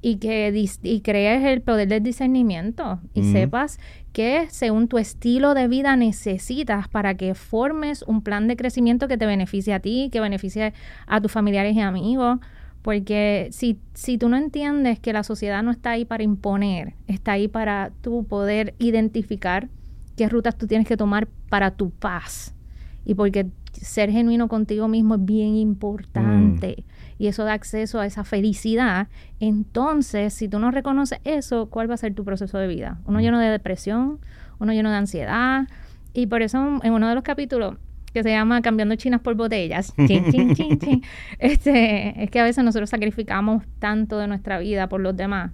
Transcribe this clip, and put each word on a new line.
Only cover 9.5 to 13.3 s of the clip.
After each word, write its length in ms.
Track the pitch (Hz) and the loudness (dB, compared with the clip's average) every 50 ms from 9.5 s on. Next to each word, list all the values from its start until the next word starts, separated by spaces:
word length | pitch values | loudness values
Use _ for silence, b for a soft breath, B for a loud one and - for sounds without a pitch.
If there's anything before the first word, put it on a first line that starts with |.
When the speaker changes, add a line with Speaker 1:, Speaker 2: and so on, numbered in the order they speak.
| - 196 190 214 202 | -2 -2 -2 0 -2
Speaker 1:
a 40 | 190 | -2
ti, 300 | - 196 226 254 269 269 | -2 -2 -2 -2 -2 -2
que 80 | - 233 | -2 -2
beneficie 540 | 220 208 202 190 - 190 - 214 214 214 214 B B B B B B | -2 0 -2 -4 -6 -6 -4 -2 -4 -4 -4 B B B B B B
a 160 | B 196 214 | B 0 0
tus 100 | 208 214 | 0 0
familiares 440 | - 226 208 208 202 196 196 208 214 | 0 0 0 2 2 2 2 2 2
y 60 | 220 | 2
amigos. 580 | 214 196 185 185 180 214 247 269 247 240 247 247 B B B B B B B B | 2 0 -2 -2 -2 0 0 2 2 2 0 0 B B B B B B B B
Porque 680 | - 220 214 208 190 196 208 208 208 208 | -4 -2 -2 -2 -2 -2 0 2 2 2